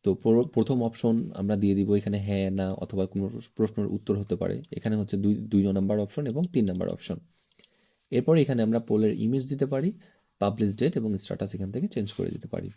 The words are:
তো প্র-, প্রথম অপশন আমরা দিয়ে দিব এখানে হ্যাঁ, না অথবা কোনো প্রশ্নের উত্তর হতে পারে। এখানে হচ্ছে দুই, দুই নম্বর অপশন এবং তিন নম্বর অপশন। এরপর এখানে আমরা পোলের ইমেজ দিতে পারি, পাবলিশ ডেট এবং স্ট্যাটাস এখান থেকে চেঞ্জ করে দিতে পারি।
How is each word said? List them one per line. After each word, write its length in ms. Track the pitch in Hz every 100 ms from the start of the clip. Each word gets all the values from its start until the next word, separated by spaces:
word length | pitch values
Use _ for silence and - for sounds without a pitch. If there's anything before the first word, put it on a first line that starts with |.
| 101
তো 40 |
প্র-, 340 | 92 117 113 131 -
প্রথম 220 | 110 127
অপশন 320 | 117 - 117 113 - -
আমরা 200 | 98 104
দিয়ে 200 | 101 98
দিব 140 | 101 104
এখানে 220 | 104 104
হ্যাঁ, 300 | 101 98 98
না 180 | 95 95
অথবা 320 | - - 98 95
কোনো 200 | 98 98 117 - -
প্রশ্নের 320 | 107 107 101
উত্তর 260 | 101 - 101
হতে 140 | 101 -
পারে। 200 | 90 101 147
এখানে 240 | - 113 107
হচ্ছে 200 | 101 98
দুই, 160 | 104 104 107
দুই 100 | 104
নম্বর 360 | 98 95 98 107
অপশন 240 | 101 - 143
এবং 160 | 127 180
তিন 120 | 156 101
নম্বর 180 | 90 90
অপশন। 280 | 87 - 82 - _ _ _ _ _ _ _ _
এরপর 240 | 120 127 165
এখানে 220 | 135 123
আমরা 160 | 110 113
পোলের 340 | 113 110 110 - 110
ইমেজ 180 | 135 127
দিতে 160 | 135 135
পারি, 240 | 135 165 220 - _ _ _
পাবলিশ 300 | 101 107 104 98
ডেট 180 | 139 160
এবং 120 | 110 98
স্ট্যাটাস 340 | - 98 98 101
এখান 140 | 98
থেকে 160 | 120 202
চেঞ্জ 200 | - 101
করে 180 | - -
দিতে 180 | - -
পারি। 220 | - 95